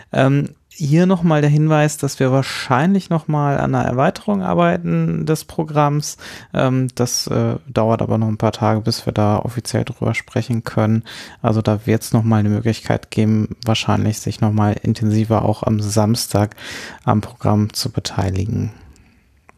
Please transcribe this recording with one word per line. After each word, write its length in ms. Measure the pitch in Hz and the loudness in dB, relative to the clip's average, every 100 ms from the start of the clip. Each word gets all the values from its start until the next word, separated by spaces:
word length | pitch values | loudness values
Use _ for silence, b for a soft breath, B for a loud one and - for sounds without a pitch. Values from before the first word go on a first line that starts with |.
| B | B
Ähm, 420 | - 135 143 - - _ | 0 2 2 -2 -8 _
hier 320 | - 147 156 185 | -8 2 4 4
nochmal 360 | 190 170 151 | 4 2 4
der 80 | 147 | 4
Hinweis, 480 | 151 156 156 151 - | 4 4 4 2 0
dass 220 | 139 - | -6 0
wir 120 | 131 | 2
wahrscheinlich 800 | 135 131 - - 127 165 196 - | 2 0 -6 -2 0 2 2 0
nochmal 500 | 165 - 151 143 139 | -4 0 0 0 0
an 160 | 139 131 | 0 0
einer 120 | - | 0
Erweiterung 540 | 123 156 - - 202 | 2 0 0 -2 -2
arbeiten 840 | 185 170 170 175 170 165 165 165 156 | 0 2 2 0 0 0 0 -2 -2
des 200 | 156 - | -2 -4
Programms. 720 | - 156 147 147 147 - - B B B | -6 -2 2 2 0 -4 -10 B B B
Ähm, 340 | - 131 131 131 - | -2 0 0 -2 -2
das, 320 | 123 - - | -2 -2 -2
äh, 280 | 117 117 120 - | -2 -2 -4 -4
dauert 340 | 120 110 113 | -2 0 2
aber 160 | 110 113 | 0 0
noch 120 | 110 | 0
ein 80 | 107 | 0
paar 160 | 110 | -2
Tage, 280 | - 110 110 | 0 0 0
bis 240 | 113 - - | 0 -4 -2
wir 80 | |
da 260 | 110 104 104 | 0 2 2
offiziell 440 | - 117 - 113 | -2 -6 -4 -4
drüber 300 | 117 - 117 | -4 -4 -2
sprechen 500 | 117 - 120 113 113 | -4 -4 -6 -2 -4
können. 400 | - - 107 113 B B B B | -2 0 2 2 B B B B
Also 200 | 120 110 | -2 0
da 240 | 107 107 110 | 2 0 0
wird's 280 | 113 - | 0 2
nochmal 260 | 120 113 110 | 0 2 2
eine 100 | 104 | 2
Möglichkeit 600 | 104 117 110 - 110 - | 2 0 -2 -2 -2 -2
geben, 460 | - 107 110 107 - 117 | 0 2 2 0 -4 -2
wahrscheinlich 540 | 110 - 101 101 107 | -2 0 0 0 -2
sich 220 | - - | -6 -2
nochmal 340 | 110 107 104 - | 0 2 2 0
intensiver 640 | 110 113 110 107 110 110 | -2 -2 0 0 2 2
auch 200 | 104 107 | 2 0
am 180 | - 110 | 0 -2
Samstag 720 | 104 107 104 120 - 101 104 - B B B B | 0 0 2 0 0 0 0 -2 B B B B
am 180 | - 110 | 0 0
Programm 520 | - - 104 104 107 | 0 -4 0 2 0
zu 180 | - - | -2 -6
beteiligen. 800 | - - - 98 95 95 98 104 b b b b b b b _ | -6 -6 -4 -2 -2 -2 -2 -4 b b b b b b b _